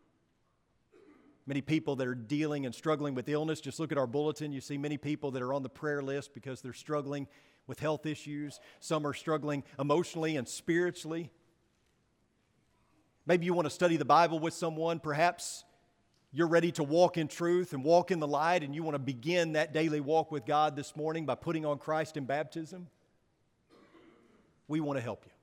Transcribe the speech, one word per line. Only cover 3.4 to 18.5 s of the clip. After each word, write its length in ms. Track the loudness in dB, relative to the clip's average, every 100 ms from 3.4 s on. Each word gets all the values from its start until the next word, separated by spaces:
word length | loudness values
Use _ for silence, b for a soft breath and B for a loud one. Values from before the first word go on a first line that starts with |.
| -2 -4
Just 180 | -6 -6
look 140 | -2
at 60 | 0
our 100 | 0
bulletin. 460 | 0 -2 -2 -6
You 80 | -8
see 160 | -6 -4
many 200 | -4 -4
people 340 | -4 -4 -4
that 100 | -4
are 120 | -2
on 100 | -2
the 60 | -4
prayer 320 | -6 -4 -2
list 320 | -2 -4 -6
because 280 | -12 -12 -10
they're 100 | -10
struggling 560 | -12 -4 -4 -2 -6 -6 b b b b
with 140 | -4
health 240 | -2 -2 -2
issues. 560 | -6 -8 -8 -8 -12 B B
Some 260 | -2 0 0
are 80 |
struggling 520 | -2 0 0 0 -4 -4 B
emotionally 600 | 2 2 2 -2 -2 0
and 100 | -4
spiritually. 840 | -6 0 2 2 -2 -8 -8 -8 _ _ _ _ _ _ _ _ _ _ _ _ _ _ _ _ _ _ _ 2
Maybe 200 | 2 4
you 80 |
want 120 | 2 0
to 40 |
study 280 | 2 4 4
the 80 | 6
Bible 340 | 8 8 4
with 140 | -2
someone. 480 | -2 -4 -2 -2 -2
Perhaps 640 | -2 2 2 2 -6 -12 -16 _ _ _ _ _ _
you're 160 | 0 4
ready 240 | 6 4
to 120 | 0
walk 340 | 2 6 6 4
in 100 | -4
truth 460 | -2 2 2 0
and 100 | -2
walk 280 | 6 6 6
in 80 | 0
the 60 | 0
light, 360 | 2 2